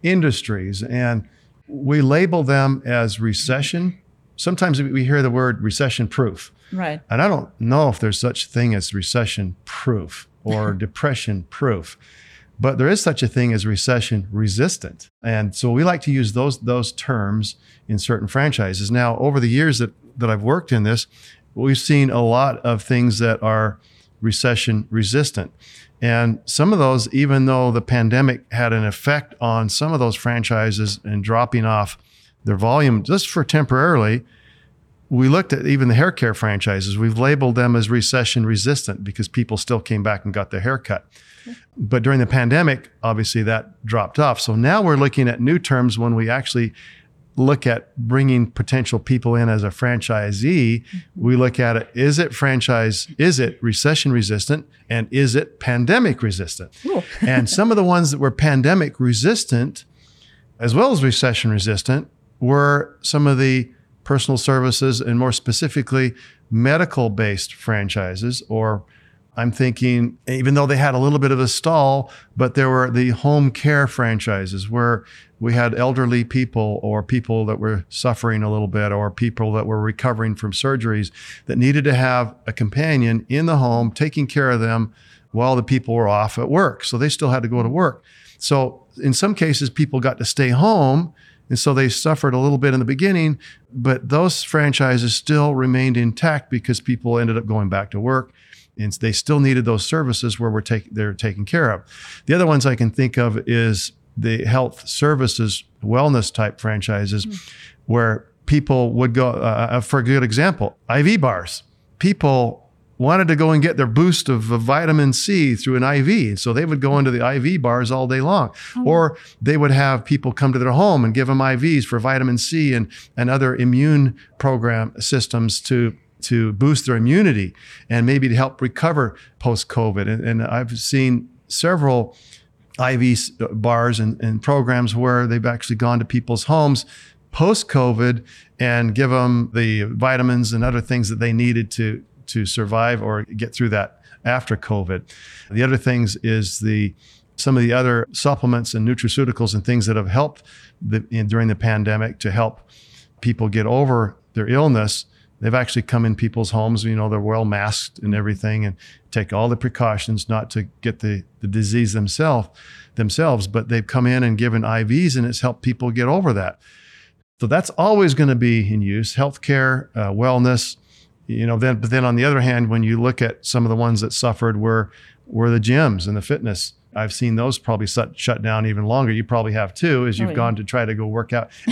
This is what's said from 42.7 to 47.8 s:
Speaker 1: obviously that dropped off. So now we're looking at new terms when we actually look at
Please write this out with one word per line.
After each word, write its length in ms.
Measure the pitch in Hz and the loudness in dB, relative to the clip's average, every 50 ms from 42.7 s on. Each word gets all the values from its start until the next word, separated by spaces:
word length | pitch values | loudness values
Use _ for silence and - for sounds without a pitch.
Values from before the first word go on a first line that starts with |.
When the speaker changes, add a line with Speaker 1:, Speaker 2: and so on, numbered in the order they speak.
| 135 143 - - _ _ | 0 -2 -6 -16 _ _
Speaker 1:
obviously 400 | - 113 110 107 110 - - 117 107 | -4 -2 -2 -2 -2 -2 -2 -2 0
that 400 | 107 113 110 - - - _ - | 0 -2 -2 -4 -10 -16 _ -8
dropped 340 | 110 110 113 101 87 - - | -4 -2 -2 -2 -2 0 2
off. 200 | 147 139 117 - | 2 2 2 0
So 140 | - - 110 | -2 -2 0
now 260 | 110 120 139 185 214 202 | 2 2 4 2 2 4
we're 140 | 170 147 | 2 4
looking 300 | 135 139 139 - 143 131 | 4 2 2 2 2 2
at 120 | 120 117 120 | 0 0 0
new 180 | 120 135 170 | 0 2 2
terms 400 | 175 170 - 135 127 123 123 101 | 0 0 0 0 2 2 2 0
when 160 | 110 117 120 117 | 0 0 0 0
we 160 | 113 113 110 | 0 0 0
actually 440 | 120 135 131 - - 120 117 110 - - - - - - _ _ _ _ _ _ _ | -2 -2 -4 -2 -2 -2 -2 -2 -4 -10 -20 -20 -20 -20 _ _ _ _ _ _ _
look 300 | - 131 135 143 117 - | 0 2 2 2 2 2
at 280 | 127 117 113 | 0 -2 -2